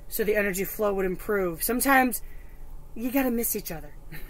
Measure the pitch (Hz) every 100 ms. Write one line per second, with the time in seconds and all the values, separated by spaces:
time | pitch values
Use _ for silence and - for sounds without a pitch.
0 | - - 202 - 202 180 190 - 208 196
1 | 202 180 - 208 185 160 - 240 262 269
2 | 254 220 - - - - - - - -
3 | 240 269 262 233 233 214 - 160 147 -
4 | - -